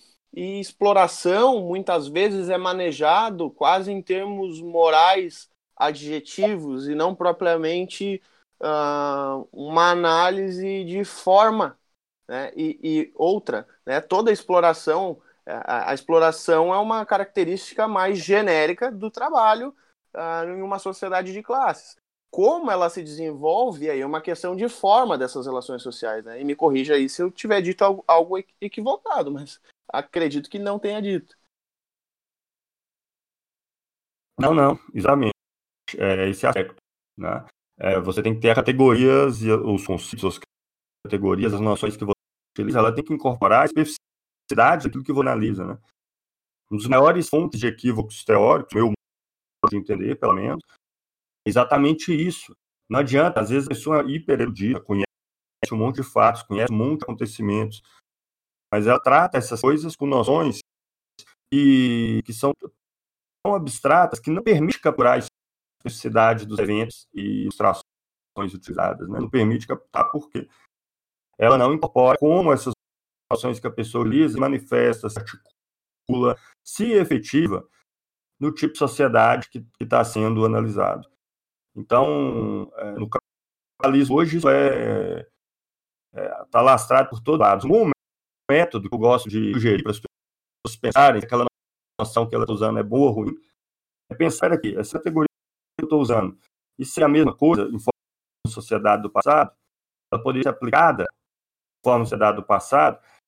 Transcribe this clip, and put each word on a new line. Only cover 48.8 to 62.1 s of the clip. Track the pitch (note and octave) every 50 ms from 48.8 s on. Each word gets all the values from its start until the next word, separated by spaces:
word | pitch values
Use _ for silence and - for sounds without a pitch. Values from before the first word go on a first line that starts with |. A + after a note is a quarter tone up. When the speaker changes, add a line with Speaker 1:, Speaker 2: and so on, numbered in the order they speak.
| A#2
Speaker 2:
modo | A2+ G#2 - _ _ _ _ _ _ _ _ _ _ _ _ - -
de | G#2
entender, | G2+ G2 - G#2 F#2 G2 A2 A#2+ -
pelo | - - -
menos, | F#2+ G2+ B2 C#3+ E3 - _ _ _ _ _ _ _ _ _ _ _ _ _ _ _ _
é | A2
exatamente | G2 A#2+ B2 - D3 C#3 C#3+ D3 D#3+ D#3 - - E3+
isso. | D3+ E3 F3+ E3 - - - - _ _ _ _ _ _ _
Não | A2 C3+
adianta, | C#3+ B2 B2+ C#3 D#3+ F3 - A#2
às | G#2+ G2+
vezes | B2 C#3 C3+
a | C#3+
pessoa | C3+ - - D3 D#3 D3
é | -
hiper | B2+ C#3+ D#3+ - - C#3+ A#2
erudita, | A#2 G#2+ A2 G2 G2 A2+ C3 G#2+
conhece | - - G#2 G2+ G2 - _ _ _ _ _ _ _ _ _ _ - -
um | A#2+
monte | A2 A2 B2+ A#2+
de | - -
fatos, | - - A2+ A2 A2+ A#2 - -
conhece | - G#2 G2+ A#2 B2 A2+
um |
monte | G#2+ A#2 C#3 D#3 D3+
de | -
acontecimentos, | - A2+ - A#2+ G#2+ - - A2 G2+ G2+ G#2+ A2 G#2+ G#2+ - _ _ _ _ _ _ _ _ _ _ _ _ _ _ _ _ _ _ -
mas | G#2+ G#2
ela | A2+ B2 B2+
trata | - C3 C3+ D3+ F3 F#3 - F3
essas | A#2+ - A#2+ A2
coisas | - C3+ D3+ D3+ D#3+ E3 -
com | - C#3+
noções | C#3+ C3+ B2 A2 B2 C#3 E3 E3 C#3 G#2+ - - _ _ _ _ _ _ _ _ _ _ - - _ _ _ _ _ C3+
que, | C#3+ C#3+ C#3 C3+ C3 B2+ B2 A#2+ A#2 A#2 A#2